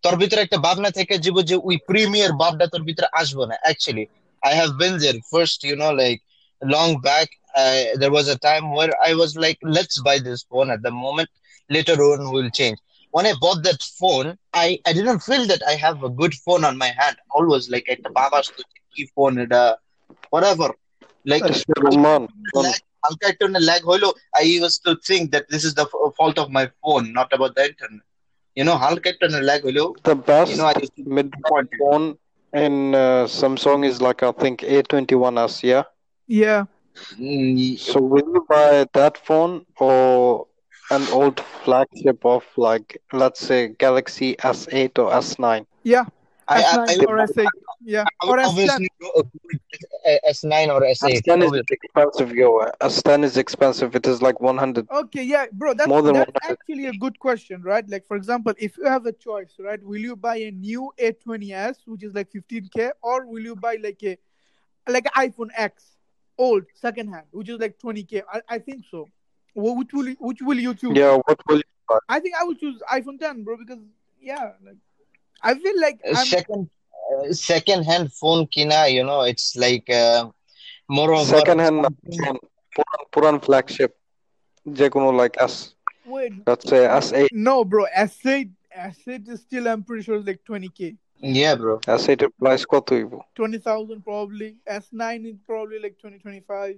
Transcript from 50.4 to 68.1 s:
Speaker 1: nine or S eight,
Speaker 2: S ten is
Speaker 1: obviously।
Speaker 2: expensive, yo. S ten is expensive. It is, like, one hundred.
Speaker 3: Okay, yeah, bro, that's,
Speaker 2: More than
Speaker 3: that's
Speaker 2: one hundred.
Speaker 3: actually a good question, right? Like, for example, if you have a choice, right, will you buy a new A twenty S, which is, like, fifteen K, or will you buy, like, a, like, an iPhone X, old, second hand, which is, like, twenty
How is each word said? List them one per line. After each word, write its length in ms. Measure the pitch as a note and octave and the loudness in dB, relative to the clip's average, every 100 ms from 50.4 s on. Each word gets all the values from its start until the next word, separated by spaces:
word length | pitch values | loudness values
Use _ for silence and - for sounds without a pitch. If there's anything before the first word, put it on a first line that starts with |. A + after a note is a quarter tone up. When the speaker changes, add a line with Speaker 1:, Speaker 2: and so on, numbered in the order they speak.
| D#3 | 0
Speaker 1:
nine 160 | D3+ D#3 C#3 | 0 2 4
or 60 | C3+ C3 | 2 2
S 20 | - | 2
eight, 120 | B2 | 0
Speaker 2:
S 60 | G#2+ | 2
ten 100 | F3 E3+ | 4 4
is 60 | |
Speaker 1:
obviously। 260 | C#3 A#2+ - | 2 -2 -6
Speaker 2:
expensive, 520 | - - D3 D3 B2+ A#2+ | -2 2 2 2 -2 4
yo. 60 | B2 A2+ A2 - C3+ | 6 6 2 -2 -2
S 20 | - C#3+ | 0 2
ten 120 | C#3+ D3 | 4 4
is 60 | B2+ | 0
expensive. 460 | C3 - C3+ A#2+ B2+ B2 | -4 2 2 2 -2 0
It 60 | A#2 | 0
is, 60 | B2 B2+ | 2 2
like, 100 | B2 B2+ | 2 0
one 100 | C3 | 0
hundred. 200 | C3+ A#2 A2 C#4 | -2 -2 -4 -6
Speaker 3:
Okay, 220 | C4+ C#4+ B3+ | -6 -8 -2
yeah, 100 | C#4+ B3+ G3 | -2 -2 -4
bro, 100 | D4 A#3+ | -4 0
that's, 120 | D4 | 2
Speaker 2:
More 100 | C#4+ D4+ | 4 4
than 80 | C3+ | 4
Speaker 3:
that's 160 | - | 2
Speaker 2:
one 80 | - | -2
hundred. 120 | - | -6
Speaker 3:
actually 320 | - - D4 C4+ | -10 -10 -10 -8
a 20 | G#3 | -6
good 120 | B3+ A3 C4 | -8 -6 -4
question, 320 | A#3 _ F#3 F3+ | -4 _ -14 -4
right? 140 | G#3 G3+ | -4 -4
Like, 120 | G3 _ | -14 _
for 80 | G3+ | -10
example, 320 | G3 B3 A3 G3+ G#3+ | -6 -4 -4 -6 -8
if 40 | - | -4
you 60 | D4 C4 | -2 -2
have 100 | A#3 | -4
a 20 | - A#3+ | -12 -12
choice, 260 | G#3 F#3+ _ G3 | -12 -12 _ -12
right, 140 | G#3 G3+ | -12 -10
will 120 | G#3 A3+ | -10 -10
you 60 | A#3 A3+ | -8 -6
buy 100 | A#3 A3 | -6 -8
a 20 | F#3+ G3 | -12 -10
new 140 | A#3 C4+ - A#3 | -10 -10 -4 -4
A 20 | A3+ A#3+ | -4 -12
twenty 240 | A3+ G3+ F#3+ G#3+ | -12 -12 -8 -8
S, 40 | C4 - | -10 -16
which 120 | A3 G#3 | -18 -12
is, 40 | G3+ | -12
like, 100 | G3 G3+ | -12 -14
fifteen 280 | - A3+ F#3+ A3+ | -14 -14 -12 -8
K, 20 | A#3+ - A#3 | -8 -6 -6
or 80 | B3+ B3+ | -6 -6
will 140 | A3+ A3 | -14 -14
you 60 | A3+ A#3 | -8 -8
buy, 80 | A3+ G#3+ | -6 -10
like, 140 | G3+ G#3 | -10 -10
a, 20 | F#3 _ _ _ _ _ _ - B3 | -10 _ _ _ _ _ _ -4 -4
like, 100 | B3+ | -2
an 60 | C4 C4 | -2 -2
iPhone 240 | - A3+ A3+ G#3+ | -4 -12 -6 -6
X, 20 | _ _ _ _ _ _ - B3+ | _ _ _ _ _ _ -2 0
old, 180 | G#3+ F3+ _ A#3+ | 0 -2 _ -10
second 220 | A3 G#3+ | -8 -14
hand, 140 | F3+ D#3 F#3+ | -14 -18 -16
which 120 | G#3 | -14
is, 60 | A#3 | -10
like, 120 | A3 - | -10 -10
twenty 200 | A#3+ G#3+ F#3 | -12 -12 -10